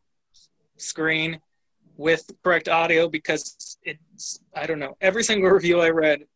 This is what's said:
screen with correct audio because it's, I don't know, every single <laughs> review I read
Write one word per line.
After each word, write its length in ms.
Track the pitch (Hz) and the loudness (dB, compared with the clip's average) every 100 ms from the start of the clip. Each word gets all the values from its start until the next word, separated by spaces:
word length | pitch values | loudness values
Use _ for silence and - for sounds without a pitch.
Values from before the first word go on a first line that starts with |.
| _ _ _ _ _ _ _ - | _ _ _ _ _ _ _ -16
screen 640 | - 160 160 160 160 160 _ _ _ _ _ - | -12 -4 -2 -2 -4 -8 _ _ _ _ _ -4
with 340 | 156 165 - - | 0 0 -2 -6
correct 240 | 180 165 170 | 0 0 2
audio 400 | 165 165 160 165 | 0 2 2 0
because 720 | 151 - 156 - - - - | -2 -4 -4 -6 -16 -20 -16
it's, 580 | - 156 _ - - - _ | -16 -16 _ -18 -16 -16 _
I 120 | 151 156 | -10 -6
don't 120 | 156 | -6
know, 180 | 139 - | -8 -2
every 240 | 190 214 | 0 0
single 260 | 220 214 185 | 0 2 4
<laughs> 80 | 190 | 4
review 220 | 175 175 | 4 2
I 100 | 165 | 4
read 320 | 165 156 147 - | 4 2 2 -4